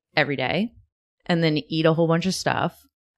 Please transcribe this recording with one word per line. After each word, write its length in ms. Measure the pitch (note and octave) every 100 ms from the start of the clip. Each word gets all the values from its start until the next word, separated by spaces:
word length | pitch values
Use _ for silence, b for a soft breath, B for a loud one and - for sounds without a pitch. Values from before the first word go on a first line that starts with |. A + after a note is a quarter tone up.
| _ -
every 200 | C#3+ C3+
day 360 | B2+ E3 A3+ - _ _ _ _ -
and 180 | E3+
then 140 | E3 D3+ -
eat 180 | D#3+ D#3+
a 60 |
whole 140 | D#3+ E3
bunch 200 | E3 F#3
of 80 | -
stuff. 420 | C#3 - E3 - _ _ _